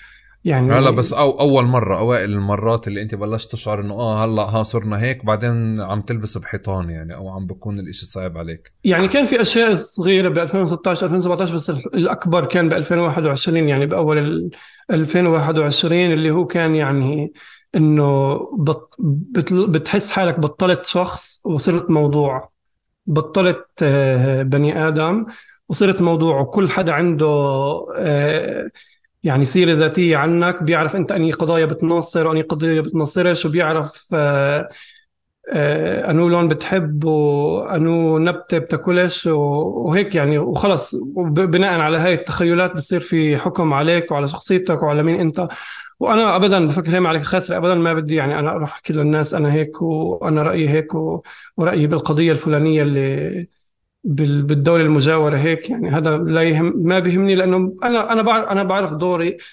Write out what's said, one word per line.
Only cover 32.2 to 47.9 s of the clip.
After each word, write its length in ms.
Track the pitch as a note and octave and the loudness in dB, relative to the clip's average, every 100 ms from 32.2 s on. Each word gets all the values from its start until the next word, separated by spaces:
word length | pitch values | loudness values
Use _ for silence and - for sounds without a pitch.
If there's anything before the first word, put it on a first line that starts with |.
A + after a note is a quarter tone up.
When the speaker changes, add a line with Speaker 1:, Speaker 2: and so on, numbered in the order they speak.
| D#3+ | 0
Speaker 1:
وأني 160 | D#3+ | 0
قضية 380 | D#3 D#3 E3 D#3 | -2 -2 0 0
بتناصرش، 680 | D3+ D#3+ D3 F#3 F3+ E3+ D#3+ | 0 -2 -2 0 0 0 0
وبيعرف، 600 | D#3+ D#3 D#3+ D3 - - | 0 0 0 -4 -10 -4
آه، 540 | E3 D3 C#3 C#3 D3 D#3+ - - - _ _ _ _ - | 0 2 2 0 -2 -6 -14 -20 -20 _ _ _ _ -6
آه، 580 | F#3 D3 D#3 D#3+ - - | -2 0 0 -2 -2 0
أنو 180 | D#3+ F3 | 2 2
لون 200 | F3 E3+ | 2 2
بتحب 560 | D3+ - F#3+ D#3 D3 | 0 -2 -2 -2 -2
وأنو 1120 | D#3+ D3+ D3 C#3+ D3 D#3+ - F3 E3 E3 D#3+ D#3 | 0 2 2 0 0 -2 -2 0 0 2 2 2
نبتة 400 | E3+ F3+ - E3 | 0 -2 -2 -4
بتاكلش 680 | - E3 - F3+ F3+ - F3 | -2 -4 0 0 0 -2 -2
و-، 120 | D3+ C#3+ C#3+ F3 A#3 F3+ | 0 0 -2 -4 -4 0
وهيك 280 | F3+ G3+ | 0 0
يعني، 240 | F3 C#3+ D3+ | 0 2 0
وخلص. 560 | F#3+ F3+ G3+ E3+ - | 0 0 0 0 -2
وب-، 460 | - C3+ F#3 E3+ D3+ | -6 -6 -4 -2 0
بناء 400 | F#3+ F3 G3 E3+ | 2 2 2 2
على 180 | D3+ E3 | 0 0
هاي 160 | F3 | 0
التخيلات 600 | E3 - - E3+ F3 F3+ E3+ | 0 -2 -2 2 2 0 -2
بصير 240 | - F3 | -4 -4
في 360 | E3+ E3 D#3 C#3+ | 0 0 2 0
حكم 380 | F3+ - D#3+ | -2 -2 0
عليك 360 | C#3 D#3 E3+ E3+ | 2 2 0 0
وعلى 180 | D3 C#3+ | -2 -4
شخصيتك 540 | D#3 - F#3 F#3 D#3 | -4 -2 0 0 -2
وعلى 200 | D#3 D3 | 0 0
مين 180 | D#3+ F3 | 0 0
أنت. 280 | E3 E3 F3 - - - - - | 0 -2 -6 -8 -16 -16 -16 -6
وأنا 360 | - A3 A3 F3+ | 0 2 2 2
أبدا 300 | G3+ F#3+ D#3 | 2 2 2
بفكر 300 | D#3 D#3+ F3+ | 0 0 0
هيك 100 | F3 | 2
عليك 160 | D#3+ | 0
خاسر، 340 | D3 F#3 F#3 F3 | -2 -4 -2 -2
أبدا 180 | E3+ | 0
ما 200 | F3+ E3 | 2 2